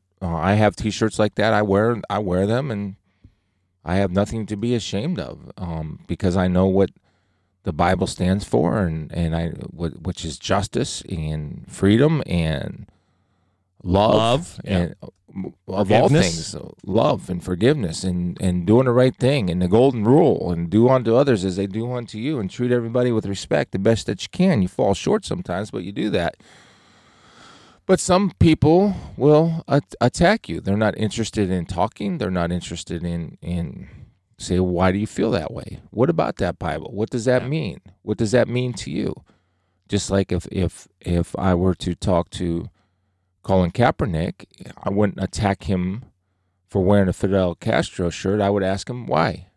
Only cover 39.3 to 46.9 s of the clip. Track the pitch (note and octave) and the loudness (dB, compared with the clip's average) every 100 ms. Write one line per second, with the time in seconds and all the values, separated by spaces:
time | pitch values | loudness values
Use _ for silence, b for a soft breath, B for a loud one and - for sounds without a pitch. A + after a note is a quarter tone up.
39.3 | _ _ _ _ _ _ G2+ - G2 F#2+ | _ _ _ _ _ _ -4 0 -2 0
40.3 | F2 - - E2+ - - _ - F2 E2+ | -2 -4 -2 -2 -4 -16 _ -2 0 0
41.3 | - F#2+ F2 F#2 F2+ F2+ E2+ - F2 F2 | 0 2 2 2 0 -2 -4 0 0 0
42.3 | - F2 E2+ - - _ _ _ _ _ | -4 -4 -4 -6 -14 _ _ _ _ _
43.3 | _ - F#2+ F2 - A#2+ - A#2+ D#2+ E2+ | _ 0 2 2 2 2 2 -2 -2 -4
44.3 | - - _ - - - G2+ G#2 - F#2+ | -6 -18 _ -20 -10 -4 0 0 0 -6
45.3 | - G#2 G2 - F#2 F2+ G#2 - _ _ | -2 -2 0 -2 -2 -2 -6 -12 _ _
46.3 | _ _ _ _ G2+ F#2 | _ _ _ _ 0 4